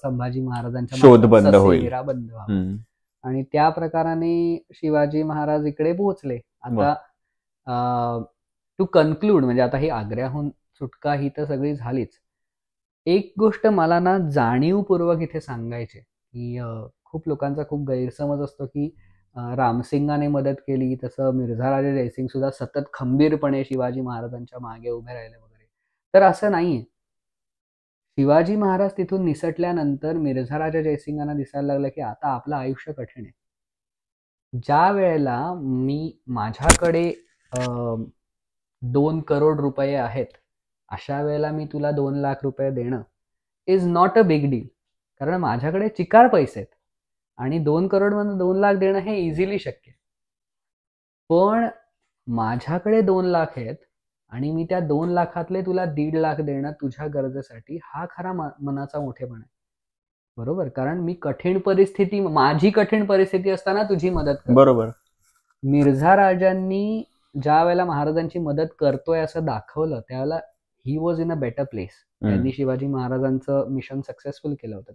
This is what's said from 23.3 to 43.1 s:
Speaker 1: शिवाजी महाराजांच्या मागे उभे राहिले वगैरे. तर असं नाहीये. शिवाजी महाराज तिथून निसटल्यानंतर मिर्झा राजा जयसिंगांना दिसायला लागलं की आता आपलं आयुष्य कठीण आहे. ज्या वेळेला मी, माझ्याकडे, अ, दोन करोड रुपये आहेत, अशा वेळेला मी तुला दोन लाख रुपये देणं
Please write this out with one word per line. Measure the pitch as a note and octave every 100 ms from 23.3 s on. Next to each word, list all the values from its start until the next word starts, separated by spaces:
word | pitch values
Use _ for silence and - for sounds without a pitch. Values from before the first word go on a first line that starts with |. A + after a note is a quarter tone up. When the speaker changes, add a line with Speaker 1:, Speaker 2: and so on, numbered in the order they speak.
| D3+ D3 C3+
Speaker 1:
शिवाजी | C3+ C3 B2 B2+
महाराजांच्या | B2+ A#2+ A#2+ A#2+ A#2+ B2+
मागे | A#2+ A2+ A#2
उभे | A#2+ A#2
राहिले | B2 A2+ A2+
वगैरे. | _ _ _ _ _ _ _
तर | F#3+
असं | G3 - G#3
नाहीये. | F3+ E3+ C3 - _ _ _ _ _ _ _ _ _ _ _ _ -
शिवाजी | C#3 D3+ F3 G#3+
महाराज | G3+ F#3 G3 G3
तिथून | F3+ F#3+ F3
निसटल्यानंतर | D3 E3+ D#3+ F3 F3 D3 C#3 D3+
मिर्झा | E3 D3+ C3 B2 D3+
राजा | D#3+ D#3+
जयसिंगांना | D#3 D3 - D3+ D3
दिसायला | D3 C3+ C#3+ C#3+
लागलं | C#3 C#3
की | C3+
आता | A#2+ G#2+ C3
आपलं | B2 C#3 D3
आयुष्य | C3 C3+ -
कठीण | D3+ A#2+ - G2+
आहे. | _ _ _ _ _ _ _ _ _ _ _ _ B2+
ज्या | A#2+ D3 F3+
वेळेला | G3+ F#3 D#3+ C#3 A#2+ D#3
मी, | F3+ C3+ B2+ C3 C#3+ D#3+ - -
माझ्याकडे, | A#2+ G#2+ A2 D3+ E3+ E3+ E3 E3+ - _ _ _
अ, | B2+ B2+ A#2+ A#2+ A2+ A2+ _ _ _ _ _ _ -
दोन | B2 C3+ D3 D#3+
करोड | D#3 D3 D3+ D3+
रुपये | C#3+ C3+ C#3 C#3
आहेत, | A#2+ B2 A#2+ _ _ _ _ _ -
अशा | F#2+ - C#3
वेळेला | D3 D3 D3+
मी | D#3 D3
तुला | D3+ D3
दोन | D3 C#3 C#3+
लाख | C#3 C#3+
रुपये | C#3 C3 C3+
देणं | C3 A#2+ B2+ -